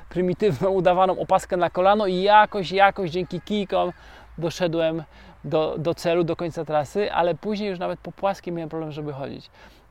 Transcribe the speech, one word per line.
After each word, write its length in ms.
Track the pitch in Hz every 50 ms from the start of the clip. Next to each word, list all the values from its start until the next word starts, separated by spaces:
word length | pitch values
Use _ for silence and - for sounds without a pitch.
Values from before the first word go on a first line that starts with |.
| - -
prymitywną, 600 | - 170 180 180 160 - 214 208 147 120 180 190
udawaną 480 | 190 190 165 180 180 180 190 185 175 -
opaskę 380 | 160 - 190 185 - - 196
na 140 | 180 175 165
kolano 360 | - 180 180 190 208 214 214
i 160 | 185 185 180 190
jakoś, 500 | 202 208 214 214 202 - 208 180 143 185
jakoś 380 | 190 196 196 190 - 196 165
dzięki 300 | 151 185 175 - - 170
kijkom 520 | - - 208 208 196 - 190 180 180 180 - - - - - - - - - -
doszedłem 640 | 160 170 - - 185 170 156 165 165 160 160 165 151 - - - - - - - -
do, 340 | 147 156 156 156 156 127 165
do 160 | 143 170 165
celu, 300 | - - 175 165 175 175
do 120 | 156 165
końca 280 | - 175 165 143 170 156
trasy, 480 | 160 151 151 143 - - 196 208 - -
ale 220 | - 170 175 170
później 360 | - - 208 220 196 214 202
już 80 | 185 175
nawet 220 | 180 175 175 -
po 120 | - 175 -
płaskim 420 | - - 196 196 - - 180 175
miałem 140 | 170 165 151
problem, 240 | 160 160 160 151 143
żeby 200 | 156 151 151 143
chodzić. 380 | 135 139 120 117 127 - - _ - - - - - - -